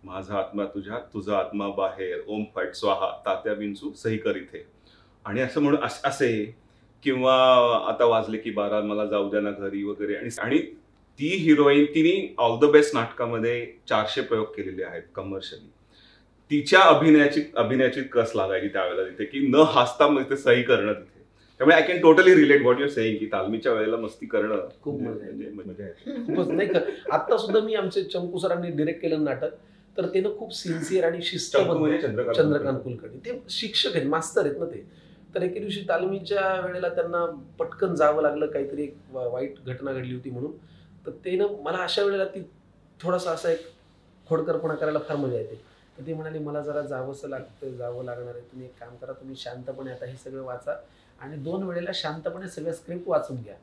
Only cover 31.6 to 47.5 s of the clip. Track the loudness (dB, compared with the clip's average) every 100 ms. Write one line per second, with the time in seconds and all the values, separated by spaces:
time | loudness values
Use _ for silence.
31.6 | 2 2 2 0 -2 -2 -2 2 2 2
32.6 | 0 -4 -6 -12 -14 -16 -12 -12 -10 -8
33.6 | -4 -2 0 0 0 -2 0 0 0 -2
34.6 | -8 -8 -16 -20 -20 -20 -10 -4 -4 -4
35.6 | -8 -8 -4 -2 -2 -4 -4 -2 0 -2
36.6 | -4 -4 -4 -4 -4 -2 -4 -6 -16 -8
37.6 | -8 -2 -2 2 2 4 0 0 -4 -2
38.6 | -6 -6 -8 -10 -14 -8 -6 -6 -8 -10
39.6 | -12 -10 -8 -8 -8 -10 -10 -10 -10 -12
40.6 | -20 -20 -20 -18 -16 -12 -6 -2 -2 -2
41.6 | -6 -4 -2 0 0 0 -4 -6 -16 _
42.6 | _ _ _ _ -2 -2 -2 -4 -2 -2
43.6 | -6 _ _ _ _ _ _ -2 0 -2
44.6 | -2 -2 -2 -2 -4 -4 -2 -4 -6 -12
45.6 | -20 _ _ -18 -10 -10 -8 -8 -8 -6
46.6 | -6 -6 -6 -8 -8 -10 -10 -12 -12